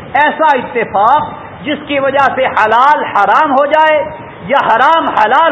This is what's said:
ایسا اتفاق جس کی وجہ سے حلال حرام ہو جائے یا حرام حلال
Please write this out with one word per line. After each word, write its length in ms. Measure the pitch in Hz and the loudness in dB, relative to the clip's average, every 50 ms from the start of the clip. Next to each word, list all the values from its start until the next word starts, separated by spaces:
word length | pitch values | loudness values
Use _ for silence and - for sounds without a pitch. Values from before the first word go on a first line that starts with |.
| - - - | -10 -4 -2
ایسا 440 | 269 294 294 - - 311 311 285 254 | 0 0 0 0 0 0 0 0 0
اتفاق 720 | - - - 240 208 - - 196 208 247 277 302 302 - - - - - - - - | -2 -4 -6 -6 -4 -2 -2 0 2 2 2 2 0 -4 -10 -14 -16 -18 -18 -12 -8
جس 140 | 254 294 - - - | -8 -8 -8 -6 -6
کی 120 | 285 277 | -4 -2
وجہ 260 | 269 269 262 277 277 247 - | -2 0 0 2 0 0 0
سے 100 | 254 262 | -2 -2
حلال 580 | 240 - - 214 214 220 233 254 285 302 277 233 | -2 0 0 0 2 2 2 4 4 2 2 0
حرام 480 | - - 202 202 190 220 269 311 302 | -2 0 0 2 2 2 2 2 2
ہو 140 | 269 262 285 | 2 0 0
جائے 380 | 277 302 311 311 311 311 302 277 - - - - - - - - 175 | 2 2 2 4 4 2 0 -2 -4 -10 -14 -16 -18 -18 -14 -6 -2
یا 180 | 262 277 - | 0 0 2
حرام 380 | - 220 233 254 302 330 330 302 | 2 2 2 4 2 2 2 0
حلال 480 | 247 - - 214 214 254 285 330 320 | 0 0 0 0 2 2 2 2 2